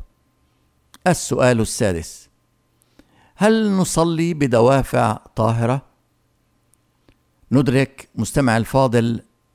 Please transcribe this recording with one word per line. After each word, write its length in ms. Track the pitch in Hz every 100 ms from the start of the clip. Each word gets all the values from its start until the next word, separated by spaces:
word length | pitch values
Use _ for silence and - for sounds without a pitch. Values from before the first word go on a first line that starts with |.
| - _ _ _ _ _ _ _ _ - 185
السؤال 520 | 160 - 127 127 117
السادس: 720 | 107 - 107 85 82 - _ _ _ _ _ _ _ _ _ _ _ -
هل 360 | 208 226 214
نصلي 640 | 190 175 - 170 160 170
بدوافع 840 | 160 139 117 120 135 123 127 113 107 - -
طاهرة؟ 460 | 110 113 117 135 - _ _ _ _ _ _ _ _ _ _ _ _ _ _ _ -
ندرك، 580 | 131 127 127 131 - - -
مستمع 420 | 214 156 131 113
الفاضل، 640 | 107 135 131 117 117 113 - _ _